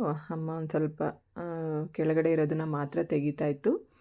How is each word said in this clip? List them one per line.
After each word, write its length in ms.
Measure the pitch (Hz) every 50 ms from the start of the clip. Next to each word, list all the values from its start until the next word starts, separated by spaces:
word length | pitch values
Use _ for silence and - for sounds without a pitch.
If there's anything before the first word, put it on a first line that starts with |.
| 226
ಅಮ್ಮ 440 | 151 151 151 - - 170 160 160 160
ಒಂದು 180 | 160 165 160
ಸ್ವಲ್ಪ, 360 | 156 - 156 156 151 151 - 156 151 - - _ _ -
ಆ, 60 | 170 170 170 165 165 160 160 156 151 156 156
ಕೆಳಗಡೆ 400 | - - 156 160 156 160 160 165
ಇರೋದನ್ನ 320 | 165 160 156 147 151 160 156
ಮಾತ್ರ 400 | 156 151 143 143 139 - 170 170
ತೆಗಿತಾ 440 | 170 160 147 143 147 147 - 156
ಇತ್ತು. 420 | 147 143 139 - 208 311 453 - - _ -